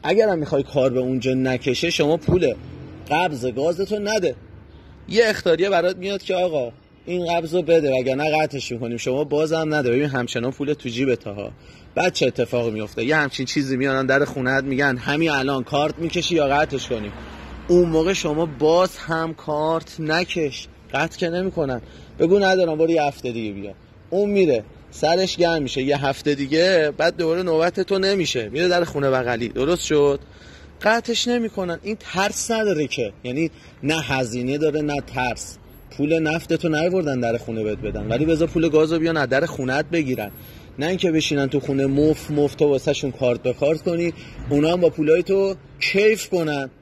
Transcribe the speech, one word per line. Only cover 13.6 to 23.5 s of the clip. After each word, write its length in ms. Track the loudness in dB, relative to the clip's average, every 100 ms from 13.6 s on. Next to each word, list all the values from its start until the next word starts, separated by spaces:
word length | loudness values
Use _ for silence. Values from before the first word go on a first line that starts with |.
| -2 0
میانن 280 | 0 0 2
در 200 | 0 0
خونت، 380 | -2 0 0
می‌گن 340 | -2 0 0 0
"همین 320 | -2 0 0
الان 340 | 0 0 -2
کارت 360 | -2 0 0 -2
می‌کشی 360 | -6 -4 -2 0
یا 120 | 2
قطعش 400 | 2 0 -2 -4
کنیم؟" 240 | -6 -6 -10 -14 -16 -16 -16 2
اون 220 | 4 6
موقع 240 | 2 2
شما 320 | 0 -2 -2 -2
باز 520 | 0 2 4 2 -2
هم 360 | -6 -4 -4
کارت 680 | -6 -6 -2 0 -2 -4 -8
نکش. 680 | -2 0 0 -2 -4 -4 -16 -20 -6
قطع 240 | -2 -2 -2
که 120 | -4
نمی‌کنن. 520 | -2 -4 -2 -4 -4 -8 -20 -20 0
بگو 200 | 4 6
"ندارم، 380 | 6 4 2 2
برو 120 | 2
یه 140 | 4
هفته 280 | 0 -2 -6
دیگه 200 | -4 -6